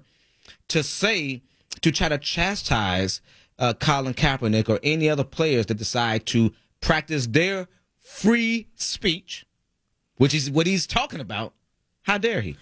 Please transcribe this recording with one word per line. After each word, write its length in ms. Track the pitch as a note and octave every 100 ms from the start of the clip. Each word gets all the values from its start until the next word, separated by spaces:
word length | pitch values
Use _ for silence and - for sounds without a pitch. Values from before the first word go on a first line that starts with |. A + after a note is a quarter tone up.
| - _ _ _ - - -
to 160 | D#3+
say, 580 | D3 - G3+ G#3 C#3+ B2+ - _ - -
to 100 | D#3+
try 160 | D3+ F3
to 120 | C#3+
chastise, 1000 | - - F3+ G3+ - A#2+ G2 F2+ F#2+ - _ _ _ -
uh, 160 | B2
Colin 400 | A2+ - C#3 C3
Kaepernick 560 | B2 D3+ C3+ A2+ A2 G#2+
or 100 | G#2+
any 260 | C#3+ D#3+ D3+
other 140 | D3
players 420 | - - D#3+ B2+ G#2+
that 100 | G#2+
decide 520 | G#2+ B2 A#2 A2 -
to 260 | A#2+ A2+ - _ _
practice 440 | - D#3 D#3 D#3 A#2+
their 420 | B2+ F3+ G3 F3+ _ _ _
free 680 | - - G3+ A#3 A3+ A3+ - -
speech, 720 | - - G3+ E3 - - - _ _ _ _ _ _ -
which 180 | C#3 D3+
is 160 | C#3
what 160 | C#3+ E3
he's 180 | F#3+ -
talking 340 | A3+ C#4+ E3
about. 340 | A2+ G#2 A2 _ _ _ _ _
How 140 | - G3+
dare 220 | A3+ G3
he? 160 | F#2+ -